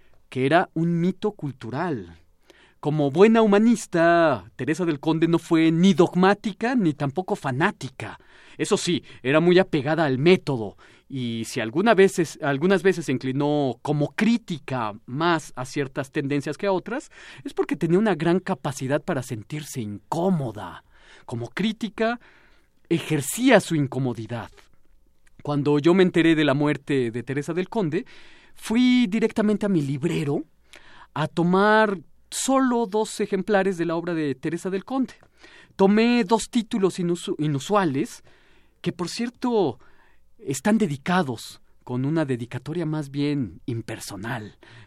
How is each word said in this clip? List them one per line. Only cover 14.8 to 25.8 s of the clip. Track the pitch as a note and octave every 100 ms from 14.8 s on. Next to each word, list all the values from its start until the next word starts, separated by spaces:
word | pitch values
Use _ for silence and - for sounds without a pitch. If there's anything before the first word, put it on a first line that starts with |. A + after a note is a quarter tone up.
| A2 G#2 -
más | B2+ E3+ E3 - -
a | B2+
ciertas | D3 C3+ - C3+
tendencias | D#3+ C#3 C#3+ C#3 -
que | G3+
a |
otras, | F#3 F#3 B3 - - - -
es | C#4 -
porque | F#4+ -
tenía | E3 F3+
una | A3
gran | E3 E3 F3+
capacidad | F#3 F#3 D3 C3 C3 D3
para | - D3
sentirse | - A#2 - D3+ C#3+ C3+
incómoda. | G#2+ G2+ - D#3+ F#3 F3 B2+ G#2+ F2+ - _ _ - - -
Como | A#2 A#2
crítica, | - G#3+ G#3+ A3 - A3+ A#3+ - _ _ _ _ _ _
ejercía | E3 - D#3 C3+ - B3+ A3
su | - E3
incomodidad. | C#3 C3 C3 A#2 A2 A#2 G2 - _ - - _ _ _ - -
Cuando | - C#3+ C#3+
yo | D3